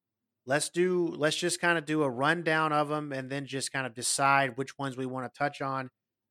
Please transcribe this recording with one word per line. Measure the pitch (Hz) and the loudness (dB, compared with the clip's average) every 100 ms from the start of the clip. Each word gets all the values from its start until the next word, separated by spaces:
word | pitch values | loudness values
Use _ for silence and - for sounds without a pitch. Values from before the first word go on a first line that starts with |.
| _ _ _ _ - | _ _ _ _ -2
Let's | 143 - | 0 0
do, | 175 180 180 165 | 2 2 2 0
let's | - 151 156 | 0 0 2
just | 175 165 | -2 0
kinda | 175 165 | 2 2
do | 151 156 | 0 0
a | 143 | 0
rundown | 120 143 170 160 156 156 | 2 2 2 2 2 2
of | 151 147 | 2 0
'em | 151 147 | -2 -4
and | 135 127 | -8 -6
then | 139 135 | -8 -6
just | 135 - | -6 -4
kind | 139 127 | -4 -6
of | |
decide | 120 117 - 139 139 135 117 | -4 -2 2 4 4 4 -2
which | 135 - | -8 -6
ones | 139 123 | -6 -4
we | 131 | -6
wanna | 127 123 | -4 -6
touch | - 143 - | -4 -4 -2
on. | 139 135 127 _ _ _ _ | -4 -4 -6 _ _ _ _